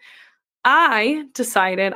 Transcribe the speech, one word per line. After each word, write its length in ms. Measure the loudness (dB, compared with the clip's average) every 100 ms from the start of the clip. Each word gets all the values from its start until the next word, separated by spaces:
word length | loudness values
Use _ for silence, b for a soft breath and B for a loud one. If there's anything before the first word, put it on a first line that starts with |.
| b b b b _ _ 2
I 600 | 2 2 2 -2 -4 -8
decided 600 | -8 -2 0 0 0 -4